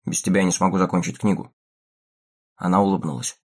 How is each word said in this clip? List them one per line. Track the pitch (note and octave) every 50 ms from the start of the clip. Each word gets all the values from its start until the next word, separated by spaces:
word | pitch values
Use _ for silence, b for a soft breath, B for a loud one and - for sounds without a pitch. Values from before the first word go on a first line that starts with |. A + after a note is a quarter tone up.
| _
без | - E2+ -
тебя | - - F#2 G2
я | F#2+
не | F#2 F2+
смогу | - F#2+ F#2+ F2 F#2+
закончить | F#2 F2 - F2+ E2+ - - -
книгу». | - G#2 F#2+ - - - _ _ _ _ _ _ _ _ _ _ _ _ _ _ _ _ _ _ _ _ _
Она | - - F2+ F2+ F#2+ G2+
улыбнулась. | G2 G2 F2+ - D#2+ C#2+ B1 A#1+ - - _ _